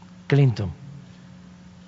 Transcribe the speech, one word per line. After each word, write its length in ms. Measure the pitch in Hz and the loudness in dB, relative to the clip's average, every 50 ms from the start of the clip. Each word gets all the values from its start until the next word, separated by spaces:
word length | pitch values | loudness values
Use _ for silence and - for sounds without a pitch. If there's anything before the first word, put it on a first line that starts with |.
| - - - - - | -20 -20 -20 -16 -6
Clinton. 440 | - 143 139 143 131 107 - 104 90 - - - - - - - - - - - - - - - - - - - - - - - | 0 2 4 4 2 2 0 -6 -8 -8 -12 -16 -20 -20 -20 -20 -20 -20 -20 -20 -20 -20 -20 -20 -20 -20 -20 -20 -20 -20 -20 -20